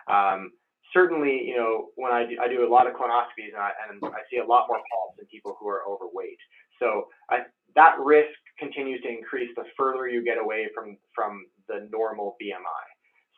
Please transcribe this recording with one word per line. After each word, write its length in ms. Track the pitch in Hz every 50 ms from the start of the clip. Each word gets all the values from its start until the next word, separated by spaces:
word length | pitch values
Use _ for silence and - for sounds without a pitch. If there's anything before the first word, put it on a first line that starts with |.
| - -
Um, 440 | 104 101 98 98 95 95 95 90 - _ _ _ _ _ _ - -
certainly, 500 | 185 185 175 170 156 147 139 135 131 120
you 120 | 127 127
know, 320 | 120 117 113 110 110 - - -
when 160 | - 131 123 120
I 140 | 120 120
do, 100 | 120 120 120
I 80 | 123 120
do 180 | 131 127 120
a 40 | 117
lot 160 | 120 127 127
of 80 | 123 -
colonoscopies, 580 | - 127 120 120 120 117 - - 113 107 104 107
and 100 | 104 101
I, 80 | 101 - - 107 107
and 160 | 101 101 -
I 160 | - - 107 - -
see 80 | 127 120
a 60 | 110
lot 240 | 110 120 120 117 -
more 120 | 113 107 - -
polyps 280 | 120 113 107 92 95 104
in 60 | 101
people 300 | - - 104 - 101 98 -
who 100 | 107 104
are 140 | 101 95 90 98
overweight. 500 | 101 95 95 87 87 95 92 82 76 - - _ _ _ _ _ _ _
So 300 | 123 117 107 101 - - - _ _ -
I, 140 | 120 123 123 - _ _ _ _ _
that 240 | 151 160 160 - -
risk 400 | 135 143 151 151 151 151 - - _ - - -
continues 420 | 147 135 - 143 135 135 131 123 123
to 60 | 127
increase 420 | 117 113 110 - 143 131 123 120 -
the 80 | 117 113 - -
further 320 | - 135 131 131 127 127 123
you 140 | 120 120 117
get 140 | 117 117 117
away 300 | 110 107 110 110 110 104 -
from, 220 | 113 107 104 101 - _ _ _
from 320 | - 110 104 104 98 95 - _ _ _ -
the 200 | 107 101 104 107
normal 460 | 110 110 113 110 107 104 104 101 - -
B 140 | 107 101 95
M 100 | 90 90
I. 220 | 85 78 71 - - _ _ _ _ _ _ _ _ _